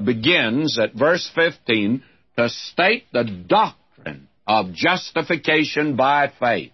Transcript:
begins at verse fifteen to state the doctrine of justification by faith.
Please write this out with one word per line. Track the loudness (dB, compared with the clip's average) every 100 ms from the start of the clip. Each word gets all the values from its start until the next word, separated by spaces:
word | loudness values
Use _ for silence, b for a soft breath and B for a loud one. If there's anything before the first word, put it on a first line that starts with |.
begins | -4 -2 2 2 2 0 -2 0
at | -2
verse | 0 0 0 -2
fifteen | 0 0 0 -2 0 0 -2 b b b -2
to | -2
state | -2 -8 0 0 0 -2
the | -4
doctrine | -4 -4 0 2 2 -4 _ _ -16 -16 -20 _ -2
of | 0 -2
justification | -2 0 0 -4 -6 -2 -4 0 0 0 -2 -2 2
by | 2 2 0 -2
faith. | -2 -2 -4